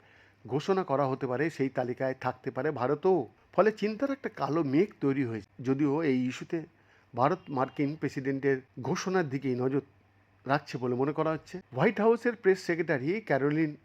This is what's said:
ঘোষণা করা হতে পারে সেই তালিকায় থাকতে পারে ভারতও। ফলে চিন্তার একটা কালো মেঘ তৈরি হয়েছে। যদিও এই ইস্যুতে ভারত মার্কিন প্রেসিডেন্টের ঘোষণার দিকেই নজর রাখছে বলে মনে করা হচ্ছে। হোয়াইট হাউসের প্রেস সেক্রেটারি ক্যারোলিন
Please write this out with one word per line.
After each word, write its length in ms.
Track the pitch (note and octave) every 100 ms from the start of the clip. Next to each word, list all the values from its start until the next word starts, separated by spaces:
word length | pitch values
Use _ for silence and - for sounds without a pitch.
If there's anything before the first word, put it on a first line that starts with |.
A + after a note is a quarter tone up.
| _ - - _ A2+
ঘোষণা 380 | C3 F3 F#3+
করা 220 | F3+ C#3 C#3
হতে 200 | C3 C3
পারে 240 | B2 D3
সেই 180 | - C3+
তালিকায় 460 | C3 B2 B2 C3 C3
থাকতে 300 | B2+ - -
পারে 200 | B2+ C#3
ভারতও। 580 | C#3+ B2 D3 F#3 F3+ A#2+ - _
ফলে 200 | - G3+
চিন্তার 380 | G#3+ G3+ G#3+ C#4
একটা 180 | C4+ A#3
কালো 340 | - C#3 D3+
মেঘ 260 | D3 C3+ G#3 -
তৈরি 240 | C#3+ C#3
হয়েছে। 400 | B2+ A2+ G2+ -
যদিও 380 | B2+ C3+ D3 C#3+
এই 240 | E3 C3 B2+
ইস্যুতে 360 | B2+ D#3+ E3+ D#3 _ _ _ _ A#2
ভারত 220 | C3 F3+ -
মার্কিন 480 | C#3+ B2+ - C#3+ D#3
প্রেসিডেন্টের 600 | C#3+ D3 C3+ C3+ C#3 C3 - -
ঘোষণার 480 | B2 F3+ - F#3 D#3+
দিকেই 260 | C3+ C3
নজর 260 | B2 C3 C#3 C3+ _ _ _ _ _ -
রাখছে 320 | C#3+ - C#3
বলে 160 | B2
মনে 180 | B2 C#3
করা 180 | D3+ D#3+
হচ্ছে। 280 | D#3+ - F3+
হোয়াইট 420 | - B2 F#3 A3
হাউসের 360 | G#3+ A#3 A#3+ A3
প্রেস 220 | F#3+ F#3+
সেক্রেটারি 640 | - E3 E3 D3 C3 G#3
ক্যারোলিন 560 | A3 C#3 C#3 D3+ D#3 D3